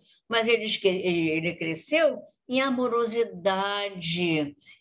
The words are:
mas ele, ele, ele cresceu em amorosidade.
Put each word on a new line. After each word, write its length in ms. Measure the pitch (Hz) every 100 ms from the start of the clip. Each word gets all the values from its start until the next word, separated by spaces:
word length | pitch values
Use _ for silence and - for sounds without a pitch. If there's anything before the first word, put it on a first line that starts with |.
| _ _ _
mas 180 | 233 226
ele, 200 | 226 214 -
ele, 460 | 196 185 185 170 160
ele 260 | 160 170 170
cresceu 640 | 165 160 - 311 311 247 - _ -
em 140 | 254
amorosidade. 1900 | 269 247 247 233 226 233 214 180 185 190 202 202 202 190 165 170 175 160 143 - - -